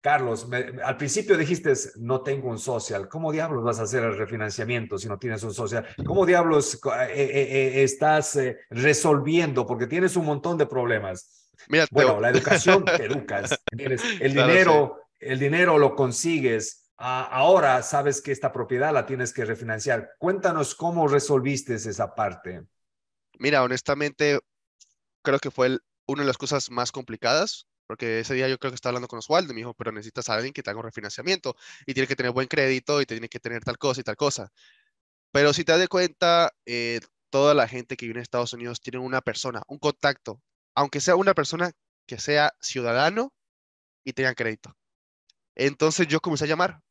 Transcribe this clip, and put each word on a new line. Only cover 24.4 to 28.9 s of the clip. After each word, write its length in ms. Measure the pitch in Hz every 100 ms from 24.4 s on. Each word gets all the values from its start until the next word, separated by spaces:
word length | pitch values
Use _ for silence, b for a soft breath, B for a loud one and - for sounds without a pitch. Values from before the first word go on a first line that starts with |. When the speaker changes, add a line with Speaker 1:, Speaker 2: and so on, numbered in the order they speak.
| _ _ _ _ _ _ _ _
Speaker 2:
creo 160 | - 139
que 120 | 139
fue 160 | - 127
el, 140 | 131 _ _ -
una 160 | 139
de 40 | 139
las 100 | 123
cosas 340 | 135 143 -
más 200 | 120 123
complicadas. 760 | - 127 110 117 147 208 - _ _ _
Porque 320 | 113 117 113
ese 140 | 113 131
día 120 | 131
yo 100 | 131
creo 120 | 139
que 40 | 127
estaba 160 | 123